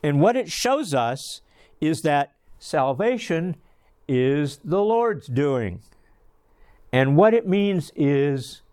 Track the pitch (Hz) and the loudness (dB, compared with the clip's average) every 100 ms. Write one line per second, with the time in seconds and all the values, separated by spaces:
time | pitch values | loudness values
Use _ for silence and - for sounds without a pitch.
0 | 156 143 180 247 214 - 240 277 247 139 | 0 4 4 2 -2 -4 0 0 0 -2
1 | 117 131 - - _ _ _ _ 151 156 | -2 -4 -10 -18 _ _ _ _ -2 0
2 | 160 143 143 _ _ - - 160 131 131 | 0 0 -2 _ _ -20 -6 -2 0 0
3 | 220 247 - 165 180 165 _ _ _ _ | -2 -2 -2 -4 -2 -8 _ _ _ _
4 | - 127 127 143 147 - - 180 208 226 | -2 0 2 2 -2 -6 -4 0 2 2
5 | 233 180 - 123 143 131 107 87 - _ | 0 -2 -4 -2 0 -2 -4 -8 -18 _
6 | _ _ _ _ _ _ - - - 127 | _ _ _ _ _ _ -20 -20 -4 0
7 | 135 143 214 226 226 196 202 190 - - | 2 6 6 4 0 0 0 -2 -4 -2
8 | 143 143 143 135 120 - _ | 0 2 0 -2 -8 -18 _